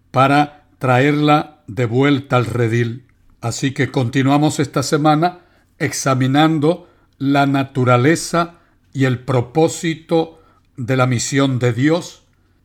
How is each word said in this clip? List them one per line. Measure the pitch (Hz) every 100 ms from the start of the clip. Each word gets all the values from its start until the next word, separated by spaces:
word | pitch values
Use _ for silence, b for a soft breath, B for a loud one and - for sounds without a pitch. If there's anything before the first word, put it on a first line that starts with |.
| _
para | 139 135 143 - - _ -
traerla | 127 123 143 147 151 151 - - -
de | 101 120
vuelta | 120 143 135 - 127
al | 107
redil. | 110 113 120 117 120 _ _ _ -
Así | 117 - 139
que | 135 131
continuamos | 147 120 139 135 143 151 147
esta | 143 147
semana | 127 151 156 151 180 - b b b -
examinando | 151 - 139 131 131 143 160 160 151 180 b b b -
la | 139 143 139
naturaleza | 139 131 131 123 123 135 165 - 170 165 b b b _
y | 135 131
el | 123
propósito | - 123 120 160 160 - 170 160 - 165 165 b b b b -
de | 117 131
la | 127
misión | 117 - 139 139 123
de | 123
Dios, | 113 147 170 - - _ _ _ _